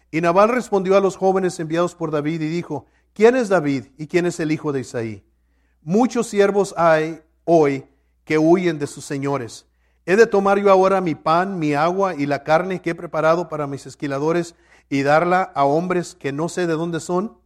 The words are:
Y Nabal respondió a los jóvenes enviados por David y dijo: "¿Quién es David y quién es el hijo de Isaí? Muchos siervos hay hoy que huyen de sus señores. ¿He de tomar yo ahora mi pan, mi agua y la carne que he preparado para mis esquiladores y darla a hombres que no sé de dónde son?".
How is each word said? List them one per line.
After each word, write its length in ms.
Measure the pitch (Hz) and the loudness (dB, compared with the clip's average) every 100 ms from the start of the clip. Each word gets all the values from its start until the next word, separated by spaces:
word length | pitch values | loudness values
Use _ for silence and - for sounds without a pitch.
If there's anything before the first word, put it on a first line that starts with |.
| _ | _
Y 80 | 156 | -2
Nabal 300 | 170 175 214 | 2 4 4
respondió 460 | 247 - 196 185 196 | 2 -2 -2 2 2
a 40 | |
los 160 | 196 185 | 2 0
jóvenes 420 | 190 190 185 175 | 0 0 -2 -4
enviados 380 | 160 165 175 - | -4 -2 -2 -4
por 160 | 160 | -6
David 280 | 151 147 165 | -4 -4 -4
y 80 | 156 | -4
dijo: 380 | 170 - 143 - _ _ | -6 -6 -10 -12 _ _
"¿Quién 200 | - 220 | 2 4
es 140 | 254 214 | 4 2
David 380 | 185 147 139 113 - | 0 0 -2 -6 -16
y 80 | 151 | -4
quién 200 | 175 175 | -2 -2
es 120 | 170 | -2
el 140 | 156 | -4
hijo 180 | 151 151 | -4 -4
de 80 | 139 | -6
Isaí? 460 | 120 123 113 101 _ _ _ _ _ _ | -6 -8 -8 -10 _ _ _ _ _ _
Muchos 480 | 151 202 247 240 - | -2 0 2 0 -2
siervos 440 | 202 202 202 190 - | 2 2 2 -2 2
hay 440 | 170 156 160 160 _ _ | 2 2 0 -8 _ _
hoy 460 | - 165 147 135 - _ _ _ | 2 4 4 0 -8 _ _ _
que 160 | - 156 | -2 2
huyen 400 | 160 185 175 156 | 4 4 2 -2
de 80 | 143 | -6
sus 180 | - | -10
señores. 600 | - 143 139 139 113 - _ _ _ _ | -10 -8 -4 -6 -8 -16 _ _ _ _
¿He 120 | - 202 | 2 4
de 100 | 226 | 4
tomar 320 | 202 196 202 | 4 2 2
yo 100 | 202 | 4
ahora 320 | 190 190 190 | 4 4 2
mi 140 | 180 | -2
pan, 460 | 147 156 165 190 185 | -4 0 0 0 -4
mi 140 | 151 | -2
agua 420 | 143 165 185 190 151 | 0 0 0 -2 -2
y 100 | 143 | -4
la 160 | 139 | -4
carne 400 | - 160 185 180 | 2 0 0 -6
que 80 | 170 | -6
he 40 | 165 | -8
preparado 520 | 156 160 156 170 170 | -8 -2 0 0 -2
para 200 | 151 143 | -6 -8
mis 180 | 139 135 | -8 -14
esquiladores 680 | - 147 139 151 170 170 - _ _ - | -10 -6 -4 -2 -2 -4 -12 _ _ -4
y 160 | 139 | 0
darla 380 | 139 156 175 180 | 2 2 4 0
a 220 | 185 139 | 0 0
hombres 520 | 139 156 180 180 165 - | 2 2 0 -4 -4 -8
que 160 | 139 | -8
no 160 | 139 165 | -6 -6
sé 180 | 180 170 | -4 -2
de 60 | |
dónde 260 | 160 170 165 | -2 -4 -6
son?". 400 | - 180 214 - | -4 -4 -4 -10